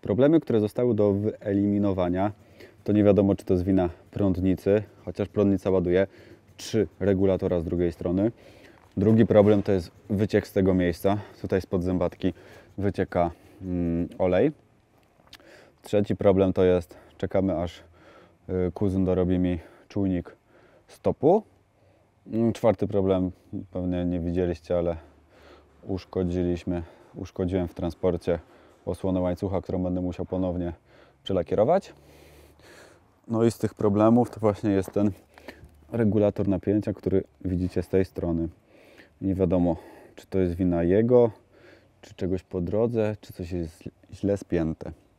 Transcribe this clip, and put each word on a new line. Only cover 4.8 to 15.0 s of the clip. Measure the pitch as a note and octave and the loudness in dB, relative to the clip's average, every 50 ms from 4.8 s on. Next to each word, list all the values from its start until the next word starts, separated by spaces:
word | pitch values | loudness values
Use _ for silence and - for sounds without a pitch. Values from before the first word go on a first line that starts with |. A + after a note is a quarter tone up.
| G#2 - - - - | 0 -4 -18 -20 -16
chociaż | - F2+ - G#2 G2 | -14 -6 -6 -6 -6
prądnica | _ - G#2 G2+ G2 F#2 - G#2 | _ 0 2 2 2 0 0 0
ładuje, | F#2+ F#2+ F2 F2+ F2 F2+ G2 F#2+ _ - - - - - _ _ _ | 0 0 2 2 2 2 2 0 _ -20 -20 -20 -20 -20 _ _ _
czy | _ - - - A2+ G2+ - _ _ | _ -14 -4 -2 -2 -2 -2 _ _
regulatora | F#2+ G2 G2+ F#2 G2 F#2+ F#2+ F2+ G2 F#2 F2+ F2 | 0 0 2 2 2 2 2 2 0 -2 -2 -2
z | E2 | -2
drugiej | F2 E2+ F2 F2+ F2 E2+ | -2 -2 -2 -2 -2 -2
strony. | - - F2+ F2 F#2 G2 A#2 - - - - - - - - - - _ _ _ | -4 -6 -2 0 0 0 0 -2 -6 -20 -20 -20 -20 -20 -20 -20 -20 _ _ _
Drugi | - F#2+ G#2+ A2+ A2+ A#2 | 0 2 4 6 6 4
problem | - - G#2 G2+ G#2 G#2+ G2+ G2 | 6 6 6 6 6 6 4 2
to | - G#2 | 0 0
jest | F#2 E2+ - _ - _ - | 0 -2 -4 _ -20 _ -6
wyciek | A2 F#2+ A2 G2+ - G#2+ F#2+ | -2 -2 -2 2 0 0 0
z | - - | 0 0
tego | G#2 F#2+ F#2+ F#2+ | 2 2 4 4
miejsca. | F#2 F2+ F2 E2+ - - G2 G2 G#2 G#2 - - - - | 2 2 0 -2 -2 -2 -2 -2 -2 -4 -12 -20 -14 -8
Tutaj | G2 - F#2+ | -4 -4 -4
spod | F2+ - - F#2+ E2+ | -4 -2 -4 -4 -2
zębatki | F#2 F#2 F2+ F2 F2 - - - F#2+ F2 - - - - - - - - - | -2 -2 -2 -2 -4 -6 -4 -6 -6 -6 -6 -16 -20 -20 -20 -20 -20 -12 -4
wycieka, | G2 G2+ F#2 - F#2+ - - F#2 F2 E2+ E2 _ _ - - - G2 | -4 -4 -2 -2 -6 -2 0 -2 -2 -2 -2 _ _ -20 -20 -16 -10
mm, | F#2 F2+ F2 E2+ E2+ E2+ E2+ E2+ - - - | -6 -4 -2 -2 -2 -2 -2 -4 -6 -4 -2
olej. | - F#2 F2+ F2+ A2 D3+ D#3 _ _ _ _ _ _ _ _ _ | -2 0 2 2 2 0 -2 _ _ _ _ _ _ _ _ _